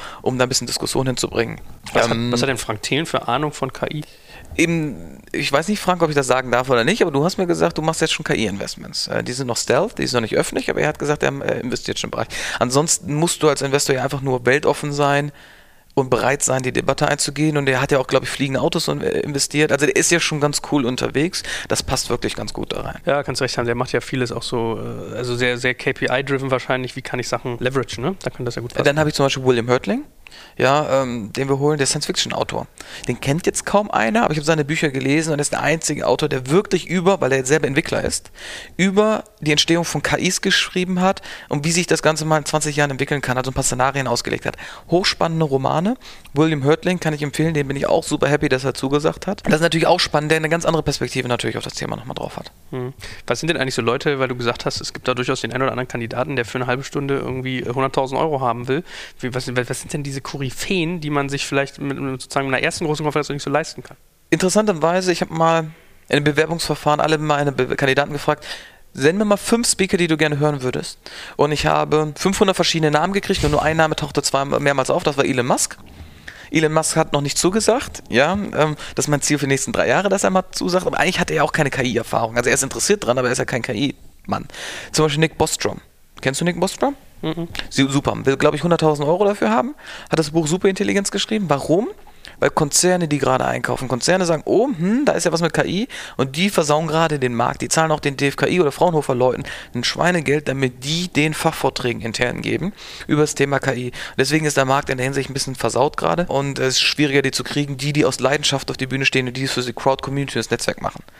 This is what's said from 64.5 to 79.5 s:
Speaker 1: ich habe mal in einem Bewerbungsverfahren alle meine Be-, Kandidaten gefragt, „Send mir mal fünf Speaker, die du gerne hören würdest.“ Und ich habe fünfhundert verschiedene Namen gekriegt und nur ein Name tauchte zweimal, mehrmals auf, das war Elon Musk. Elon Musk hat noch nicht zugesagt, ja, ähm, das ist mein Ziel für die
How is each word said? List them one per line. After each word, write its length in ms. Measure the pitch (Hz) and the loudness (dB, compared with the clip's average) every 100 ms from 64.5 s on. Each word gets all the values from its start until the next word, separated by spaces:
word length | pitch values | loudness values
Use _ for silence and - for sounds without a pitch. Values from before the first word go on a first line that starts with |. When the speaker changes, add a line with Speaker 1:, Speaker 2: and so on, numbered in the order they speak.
| 202 214 170 156 180 185 | 4 2 2 2 2 2
Speaker 1:
ich 80 | 170 | 0
habe 120 | 160 | 0
mal 380 | 160 165 165 160 160 - - - | 2 4 4 0 -10 -20 -20 0
in 80 | 147 | 2
einem 80 | |
Bewerbungsverfahren 760 | 147 143 156 170 - 151 - 147 | 2 2 2 0 -2 0 2 2
alle 180 | 151 156 | 4 2
meine 340 | 151 147 143 | 2 2 0
Be-, 240 | 131 127 - | 0 -2 2
Kandidaten 380 | 139 131 143 | 2 2 2
gefragt, 300 | 143 - 151 - - - - - | -2 -2 -2 -4 -14 -14 -20 -18
„Send 240 | - 139 185 | 2 2 4
mir 80 | 214 | 2
mal 100 | 202 | 2
fünf 320 | - 233 240 | 2 2 2
Speaker, 300 | - 196 190 | 0 0 2
die 100 | 170 | 2
du 80 | 156 | 2
gerne 220 | 156 147 | 2 2
hören 240 | 151 147 | 0 0
würdest.“ 360 | 127 - - - - - - - | -2 -4 -8 -12 -18 -16 -16 0
Und 160 | 147 | 2
ich 140 | 151 156 | 2 2
habe 480 | 156 151 151 156 147 | 2 2 2 0 -2
fünfhundert 400 | 185 196 196 185 | -2 2 2 4
verschiedene 340 | 175 165 156 | 2 2 2
Namen 220 | 151 170 | 2 0
gekriegt 320 | 196 - 190 | -2 -2 0
und 60 | 151 | 2
nur 120 | 147 | 2
ein 140 | 151 160 | 2 2
Name 180 | 160 | 2
tauchte 280 | 151 143 147 | 2 -2 -2
zweimal, 360 | - 139 139 143 | 0 0 0 0
mehrmals 300 | 143 139 131 | 2 2 2
auf, 160 | 170 | 2
das 140 | 170 139 | 0 0
war 80 | - | 2
Elon 200 | 127 120 | 2 2
Musk. 300 | 208 - - - - - - - - - | 0 -2 -6 -18 -20 -20 -18 -18 -18 -2
Elon 220 | 165 156 | 0 2
Musk 240 | 156 156 - | 2 0 0
hat 160 | 160 | 0
noch 80 | 143 | 0
nicht 160 | 143 - | -2 0
zugesagt, 680 | 170 208 208 233 - - - | 2 2 2 2 0 -12 -2
ja, 240 | 110 147 | 2 2
ähm, 440 | 196 202 - 151 151 - | 2 -2 0 0 0 -8
das 100 | - | -4
ist 40 | 139 | 0
mein 120 | 147 | 0
Ziel 180 | - 147 | 2 0
für 60 | |
die 80 | 143 | 2